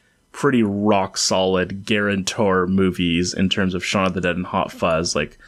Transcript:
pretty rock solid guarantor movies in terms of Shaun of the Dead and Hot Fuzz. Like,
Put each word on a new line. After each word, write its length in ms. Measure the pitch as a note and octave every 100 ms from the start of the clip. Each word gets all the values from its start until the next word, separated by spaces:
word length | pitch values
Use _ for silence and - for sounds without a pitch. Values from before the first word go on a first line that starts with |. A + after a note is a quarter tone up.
| _ _ _
pretty 320 | - C#3+ B2
rock 540 | G#2+ G2+ G#2 G2+ F#2+ -
solid 680 | - F#2+ F#2+ F#2 F2+ G2 G2
guarantor 800 | G#2+ G#2 G2 F2+ - G2+ F#2 F2+
movies 640 | F#2+ F#2+ F2+ F2 E2+ F2+
in 140 | - F#2+
terms 260 | - F#2 F2+
of 100 | -
Shaun 220 | G#2 F#2+
of 60 | F2+
the 60 |
Dead 140 | F2+ F2
and 100 | F2+
Hot 240 | G2 -
Fuzz. 440 | - F#2 D#2+ E2+ D2+
Like, 220 | D2+ -